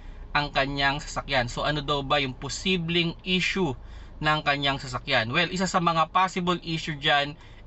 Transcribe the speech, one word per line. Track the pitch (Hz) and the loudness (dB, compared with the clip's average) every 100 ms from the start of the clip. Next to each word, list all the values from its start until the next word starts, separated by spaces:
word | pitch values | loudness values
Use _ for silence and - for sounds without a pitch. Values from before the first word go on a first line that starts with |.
| - - - | -14 -14 -4
ang | 147 143 | -2 0
kanyang | 143 135 143 139 147 | 0 0 2 0 0
sasakyan. | - 135 143 139 123 | -4 -8 -2 0 0
So | - | 0
ano | 139 151 143 | 0 0 0
daw | 143 | -2
ba | 135 147 | 2 0
yung | 135 | 0
posibleng | 123 139 - 190 185 165 175 170 - | -4 -8 -4 0 0 2 0 0 -2
issue | 190 180 170 196 165 123 - - - - | 0 2 2 2 0 -2 -8 -14 -14 -2
ng | 151 156 | 2 2
kanyang | 147 143 143 135 | 2 2 2 0
sasakyan? | 135 123 - 127 113 | -4 -6 0 2 2
Well, | 151 180 | 2 0
isa | 185 180 | 0 0
sa | 185 | 2
mga | 170 165 156 | 2 2 2
possible | 185 185 190 175 175 170 | 4 2 2 0 0 -2
issue | 165 165 143 | -4 -4 -2
dyan | 151 143 143 147 - - | 4 4 2 -4 -16 -16